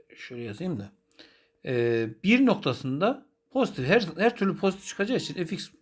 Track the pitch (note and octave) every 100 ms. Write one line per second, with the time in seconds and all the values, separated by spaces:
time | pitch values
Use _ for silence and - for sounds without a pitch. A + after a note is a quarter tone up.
0 | _ - - B2 A#2 G#2 F#3 B2+ G2+ -
1 | _ - - _ _ _ - B2 A#2+ A2+
2 | A2 - F#3 B3 C4 G3 C#3+ A#2+ C3+ C#3
3 | G3+ C#4+ - _ _ C4 C4 - B2+ A3
4 | F3 E3 A3 A3+ G3 D#3+ G3 F#3+ - -
5 | G3+ B3 - - E3+ F#3+ - -